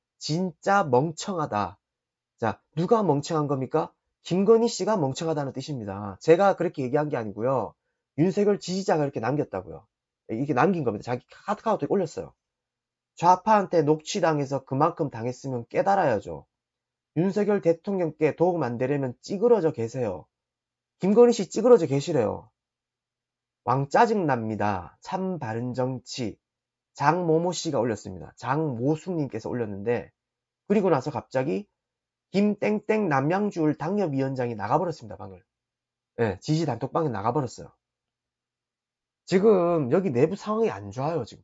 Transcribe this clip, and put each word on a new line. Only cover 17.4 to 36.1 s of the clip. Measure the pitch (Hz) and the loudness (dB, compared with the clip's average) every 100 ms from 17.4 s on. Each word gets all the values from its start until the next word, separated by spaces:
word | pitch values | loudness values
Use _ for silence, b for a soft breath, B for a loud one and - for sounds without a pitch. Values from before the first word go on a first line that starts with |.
| 202 208 | 0 2
대통령께 | 165 165 - 196 165 - 151 127 | 2 0 -2 -2 -2 0 0 2
도움 | 175 175 | 0 2
안 | 123 120 | -2 -2
되려면 | 120 143 135 117 | -2 -2 -4 -8
찌그러져 | - 190 226 208 160 | -8 0 4 4 4
계세요. | - 113 135 113 87 - _ _ _ _ _ _ _ | -2 -6 -4 -4 -6 -12 _ _ _ _ _ _ _
김건희 | 180 208 240 | 2 8 8
씨 | 233 180 | 6 -2
찌그러져 | - 220 233 156 | 0 6 6 6
계시래요. | 139 139 151 104 92 - _ _ _ _ _ _ _ _ _ _ _ 101 | 0 0 0 0 -4 -12 _ _ _ _ _ _ _ _ _ _ _ -2
왕 | 131 139 | 0 2
짜증납니다. | 180 214 220 160 123 110 107 104 95 85 _ | 4 4 4 2 0 -2 -2 -2 -2 -6 _
참 | - 185 190 180 | -8 -4 -4 -4
바른 | 123 110 123 | -6 -6 -6
정치. | 120 127 127 - - 113 85 _ _ _ _ _ | -4 -4 -4 -10 -8 -8 -8 _ _ _ _ _
장모모 | - 139 175 170 160 175 | 0 2 2 2 2 0
씨가 | 175 165 135 | -4 -4 -2
올렸습니다. | 120 104 98 92 73 - | -2 -2 -8 -14 -16 -12
장모숙님께서 | 117 143 160 117 131 156 185 170 139 110 87 | -4 -2 -2 -2 -2 -2 -4 -6 -4 -6 -6
올렸는데, | 117 110 98 101 120 - _ _ _ _ _ _ | -6 -6 -6 -4 -4 -6 _ _ _ _ _ _
그리고 | 208 185 | 0 2
나서 | 147 151 | 0 0
갑자기 | 127 - 131 135 190 208 _ _ _ _ _ _ | -8 -6 -4 -2 -4 -8 _ _ _ _ _ _
김땡땡 | 185 208 208 208 214 - 214 202 | 0 2 0 -2 -2 0 0 2
남양주울 | 139 143 185 208 175 156 - | 0 2 0 -2 0 0 0
당협위원장이 | 147 208 180 135 135 135 120 | -2 -2 -2 0 -2 -2 -4
나가버렸습니다, | 113 101 147 180 - 110 95 | -4 -2 0 0 -6 -12 -16
방을. | 98 92 _ _ _ _ _ _ _ | -16 -18 _ _ _ _ _ _ _